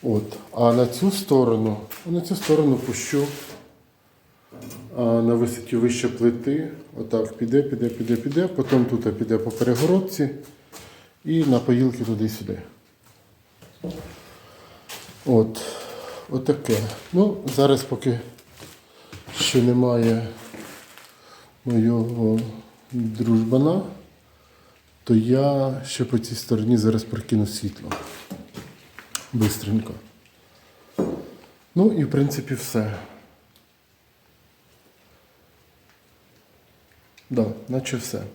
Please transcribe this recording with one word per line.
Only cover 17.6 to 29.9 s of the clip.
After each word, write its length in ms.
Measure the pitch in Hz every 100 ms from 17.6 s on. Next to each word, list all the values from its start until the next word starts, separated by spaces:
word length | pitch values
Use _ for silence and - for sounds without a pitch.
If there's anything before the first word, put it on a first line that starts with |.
| 139 135
поки 360 | - 117 135 117 - - - - - - _ - - - - -
ще 220 | - 131
немає 680 | 120 123 127 120 113 113 113 - - - - - - - - _ - - - _ 123
мого 760 | 120 110 117 117 120 113 110 120 - - _ _
дружбана, 880 | 123 113 110 117 113 113 127 147 185 - - - _ _ _ _ _ _ _ _ _
то 120 | - 113
я 680 | 110 131 139 139 135 135 -
ще 200 | - 123
по 140 | 117
цій 160 | - 113
стороні 420 | - 113 107 120
зараз 260 | 110 110
прокину 440 | - - - 110 104
світло. 420 | - 101 - - - - - - - - - - - - - - - -
Бистренько. 600 | 123 104 - 101 107 -